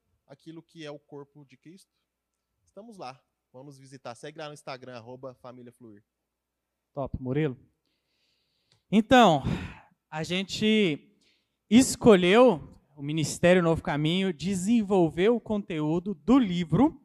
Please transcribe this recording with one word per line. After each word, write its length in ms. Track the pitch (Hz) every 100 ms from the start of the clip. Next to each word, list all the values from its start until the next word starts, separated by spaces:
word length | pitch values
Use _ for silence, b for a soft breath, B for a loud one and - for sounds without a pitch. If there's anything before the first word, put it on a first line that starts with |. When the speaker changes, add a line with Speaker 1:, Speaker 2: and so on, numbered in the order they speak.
| _ _ _
Speaker 1:
aquilo 380 | 143 160 165
que 220 | _ 165 147
é 40 |
o 80 | 143
corpo 460 | _ 143 139 147 139
de 120 | 127
Cristo. 340 | 151 190 _ _ _ _ _ _ _ _
Estamos 340 | _ 196 233 190
lá. 240 | 131 131 _ _ _
Vamos 240 | 127 143 135
nos 20 |
visitar. 380 | 135 135 123 117
Segue 240 | 151 156
lá 80 | 151
no 60 |
Instagram, 420 | 147 151 127 127 120
arroba 380 | 117 127 131 123
Família 380 | 127 123 120
Fluir. 280 | _ 117 104 _ _ _ _ _ _ _ _ _
Speaker 2:
Top, 280 | 143 127 -
Murilo. 360 | 127 143 151 120 _ _ _ _ _ _ _ _ _ _ _ _ -
Então, 520 | 202 - 254 208 147 B B B B B _ _
a 140 | 156
gente 840 | 160 180 190 - 214 220 180 143 _ _ _ _ _ _ -
escolheu, 1120 | 233 - - 240 185 175 220 254 151 - - _ 147
o 60 |
Ministério 640 | 143 160 147 - 175 185
Novo 180 | 165 151
Caminho 500 | 180 147 151 185 190
desenvolveu 1000 | 139 175 185 196 240 196 196 160 156 208 240
o 60 |
conteúdo 720 | - 208 196 160 151 175 190
do 240 | - - 269
livro, 640 | 202 175 165 165 311 -